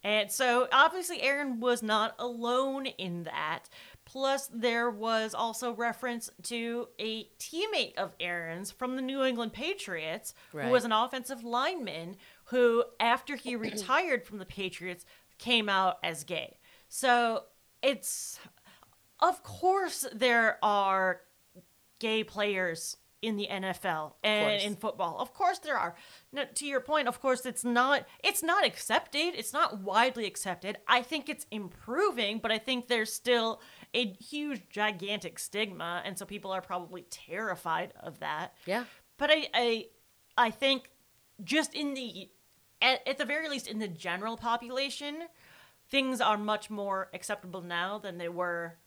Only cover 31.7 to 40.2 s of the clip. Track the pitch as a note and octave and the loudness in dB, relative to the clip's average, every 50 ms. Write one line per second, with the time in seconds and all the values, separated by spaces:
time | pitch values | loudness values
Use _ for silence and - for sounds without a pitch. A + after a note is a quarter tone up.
31.7 | - - - G#3+ A#3+ D#4+ G#4 G#4 C4 A#3 A3+ G3+ G#3+ A3+ - A3+ A3+ A3 - - | -12 -16 -10 -4 0 2 2 2 2 0 -2 -2 -2 -2 0 0 0 0 0 -2
32.7 | B3+ B3 A#3+ - B3 A#3 G#3+ G#3+ - - _ A#3+ B3 A#3+ A3+ A3+ A3 - - - | -2 -2 0 0 0 0 0 -2 -4 -4 _ 4 4 4 4 0 -2 -4 -10 -20
33.7 | - - - _ - A#3 B3 G3+ F#3 - - - - D4 D4+ D4 C#4 G3+ - _ | -20 -20 -20 _ -2 -2 -2 -2 -4 -10 -16 -10 -6 -6 -4 -4 -6 -8 -10 _
34.7 | - G#3 G#3 G#3+ G#3 E3+ F#3 G3+ G#3 G#3 G#3 E3+ E3 - - - - G3+ A3 G3+ | -4 -2 -2 -2 -2 -4 -6 -4 -6 -4 -6 -10 -10 -10 -12 -6 -2 -4 -4 -4
35.7 | F#3 D#3+ D#3+ E3+ F3 F3 - F#3+ F#3+ F#3 G3 - G3+ G#3+ - G3 F#3+ F#3+ F3+ - | -4 -8 -6 -6 -4 -6 -6 -6 -8 -10 -10 -10 -12 -12 -8 -6 -6 -6 -6 -4
36.7 | F#3+ F3+ F3 D#3 F3+ F3+ F3 _ - - - - E3 G3 A3 G#3+ F3+ - - E3+ | -6 -6 -6 -8 -14 -16 -14 _ -16 -16 -12 -8 -6 -4 -4 -4 -4 -4 -2 -2
37.7 | D#3+ E3 F3+ - - - - - C#3+ - D3+ D3+ D3+ D3+ F3 - - _ - - | -2 -2 -2 -4 -8 -14 -14 -14 -12 -8 -6 -6 -4 -4 -6 -8 -10 _ -6 -2
38.7 | F#3+ A#3 B3 - - - _ _ _ - C#4+ D4 D4+ D#4+ D4 - - A3+ A#3+ A#3+ | -2 -2 -2 -6 -14 -20 _ _ _ -2 4 4 4 4 4 0 0 2 2 2
39.7 | A3+ A3+ F#3+ - _ _ _ _ _ _ | 0 -2 -4 -12 _ _ _ _ _ _